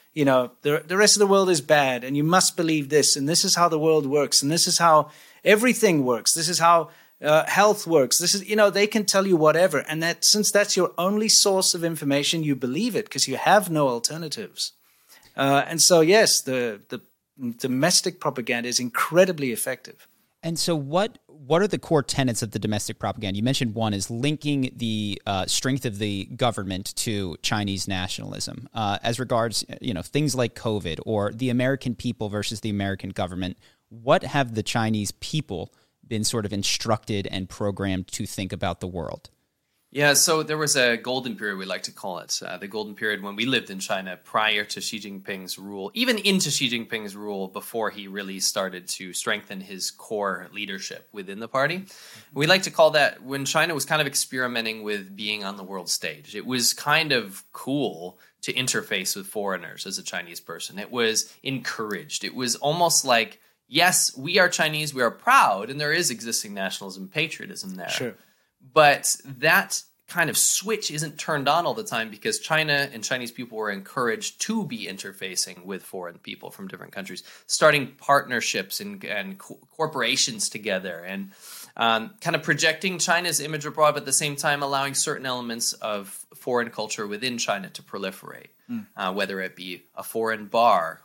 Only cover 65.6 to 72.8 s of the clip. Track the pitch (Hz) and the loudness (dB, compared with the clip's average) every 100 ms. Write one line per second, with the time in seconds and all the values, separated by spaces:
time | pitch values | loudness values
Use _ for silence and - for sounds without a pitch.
65.6 | 113 143 147 165 170 113 117 110 110 101 | -4 -4 -2 0 0 -4 -4 -4 -4 -6
66.6 | 95 - 98 95 95 151 156 - - 98 | -4 -6 -10 -12 -8 -4 -4 -8 -14 -14
67.6 | 95 92 87 - 123 - _ _ _ _ | -12 -10 -8 -6 -6 -10 _ _ _ _
68.6 | 131 156 147 131 - - 135 120 151 185 | 0 6 6 6 0 -4 -8 -2 4 4
69.6 | 196 - - _ - 175 156 - - - | 2 -6 -10 _ -8 -2 0 2 2 0
70.6 | 196 214 - 151 156 - - 151 135 160 | -2 -4 -4 -6 -8 -8 -4 0 2 2
71.6 | 160 113 107 120 110 107 117 107 - 156 | 0 -4 -4 -4 -6 -6 -4 -4 -2 0
72.6 | 151 143 | 2 0